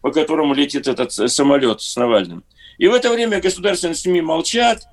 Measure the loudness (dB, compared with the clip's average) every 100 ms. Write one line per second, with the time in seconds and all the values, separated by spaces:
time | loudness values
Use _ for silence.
0 | 0 -2 0 0 0 0 0 -2 -4 -2
1 | -4 -2 -2 2 4 4 2 -2 -6 -2
2 | 2 2 0 -10 _ _ -20 0 2 4
3 | 2 0 0 0 -2 -2 -2 -2 -4 -4
4 | 0 0 0 -2 -2 0 0 0 -8